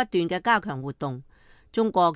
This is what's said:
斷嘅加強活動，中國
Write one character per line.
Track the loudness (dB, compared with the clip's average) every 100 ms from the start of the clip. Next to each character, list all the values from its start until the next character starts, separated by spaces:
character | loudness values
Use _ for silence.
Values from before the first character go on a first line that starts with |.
斷 | -2 0 0
嘅 | -2
加 | 0 0
強 | 0 -8
活 | -8
動， | -6 -6 -8 -12 _ _ -20 _
中 | -2 0
國 | 4 2